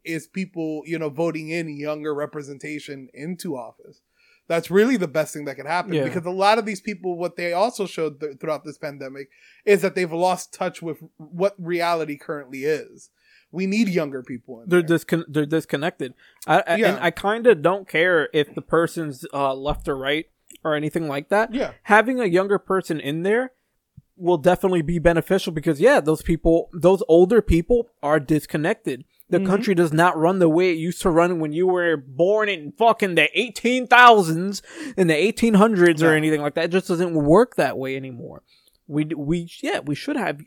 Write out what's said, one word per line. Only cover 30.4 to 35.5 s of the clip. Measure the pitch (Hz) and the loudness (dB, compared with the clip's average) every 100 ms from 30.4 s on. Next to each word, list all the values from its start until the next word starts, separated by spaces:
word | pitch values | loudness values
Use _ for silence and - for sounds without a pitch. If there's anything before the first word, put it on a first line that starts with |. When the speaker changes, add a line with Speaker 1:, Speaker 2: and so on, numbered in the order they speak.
| 170 | 4
Speaker 2:
way | 160 185 | 4 2
it | 160 | 0
used | 165 - | -4 -2
to | 196 | 0
run | 165 175 175 | 2 2 0
when | 156 | -4
you | 156 185 | -2 0
were | 180 170 156 | 0 0 -2
born | 131 135 175 214 208 | -4 -2 2 2 0
in | 180 147 | -4 -8
fucking | - 226 220 196 165 | 0 2 2 0 2
the | 151 170 | 2 2
eighteen | 240 - 240 254 240 | -4 -2 -2 -2 4
thousands, | 240 247 214 165 160 190 196 - 330 285 208 | 8 10 8 6 0 -4 -8 -12 -16 -8 0
in | 175 | 2
the | 151 | 2
eighteen | 196 - 233 | 0 0 4